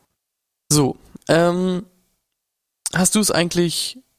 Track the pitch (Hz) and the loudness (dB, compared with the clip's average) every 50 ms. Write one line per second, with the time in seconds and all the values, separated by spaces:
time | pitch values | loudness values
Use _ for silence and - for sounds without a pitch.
0 | _ _ _ _ _ _ _ _ _ _ _ _ _ _ 151 151 139 - - - | _ _ _ _ _ _ _ _ _ _ _ _ _ _ 2 2 2 2 -2 -6
1 | - - - - - - 151 165 170 175 175 180 185 185 180 180 - - _ _ | -14 -20 -20 -12 -2 0 2 4 4 2 2 0 -2 -2 -4 -4 -8 -10 _ _
2 | _ _ _ _ _ _ _ _ _ _ _ _ _ _ _ _ _ - - 160 | _ _ _ _ _ _ _ _ _ _ _ _ _ _ _ _ _ -6 -2 -2
3 | 185 - - 214 208 - - 160 175 170 - 170 175 165 - - - - - 254 | 0 0 0 0 0 0 0 0 -2 0 0 0 0 0 -2 -4 -8 -8 -10 -14
4 | - _ _ | -20 _ _